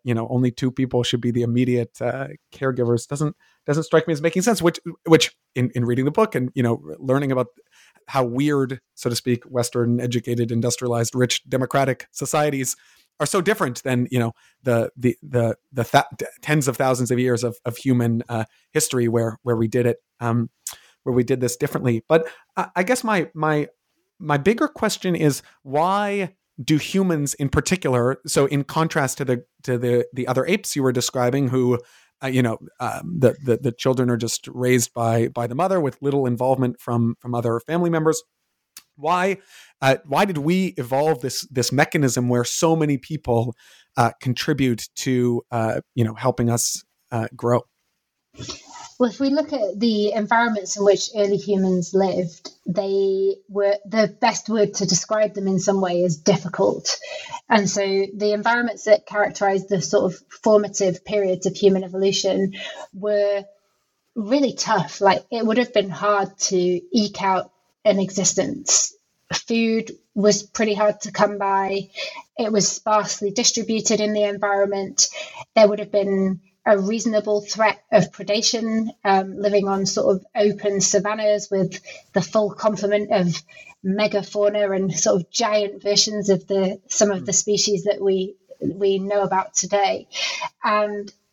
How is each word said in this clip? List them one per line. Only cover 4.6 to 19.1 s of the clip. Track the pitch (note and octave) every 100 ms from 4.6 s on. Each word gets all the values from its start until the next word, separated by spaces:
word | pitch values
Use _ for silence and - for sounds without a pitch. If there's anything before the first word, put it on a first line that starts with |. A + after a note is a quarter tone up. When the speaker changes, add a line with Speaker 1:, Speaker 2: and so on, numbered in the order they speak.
Speaker 1:
which, | E3+ - E3+ E3 -
which | D#3+ - - _
in, | - B2
in | B2+ A#2+
reading | B2
the | C3
book | D3+ G#3+
and, | D3 B2+
you | -
know, | A#2+ A#2 C#3 D#2
learning | C3 C3+ C#3+
about | B2+ B2 - _ _ _ _ -
how | C3+
weird, | B2 B2 D3 D3 C3 B2+ -
so | - B2
to | A#2
speak, | - A#2+
Western, | - B2+ A#2 B2 A#2 A#2+
educated, | A#2+ A#2+ A#2+ A#2+ A#2
industrialized, | A#2 A#2+ - B2+ A#2 A#2
rich, | B2+ B2 - -
democratic | C3 B2+ C#3+ C3+ B2 -
societies | - C#3 D#3 D3+ C#3 B2+ - _ _ _ -
are | D3
so | G3+
different | F3+ G#3+ D#3+ A#2+
than, | C3+ B2+ B2
you | B2+
know, | A#2 - _ _
the, | B2+ A#2 - -
the, | B2+ C#3
the, | D3+ B2 A#2 - _
the | C3
th-, | A2+ C#3 - - - -
tens | - D3+ C3+
of | A#2+
thousands | C3+ B2+ A#2+
of | B2
years | B2+ A#2+
of, | A#2 A2+
of | B2 A#2
human, | C3+ B2 A#2 A2+ -
uh, | A#2 A2 _ _
history | - - C3
where, | A#2